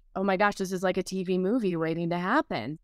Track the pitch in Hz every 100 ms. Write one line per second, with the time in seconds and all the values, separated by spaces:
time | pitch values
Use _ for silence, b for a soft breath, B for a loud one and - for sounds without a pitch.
0 | - 185 196 185 208 202 185 190 185 185
1 | - 190 180 185 185 254 202 170 160 165
2 | 170 175 185 277 311 151 110 156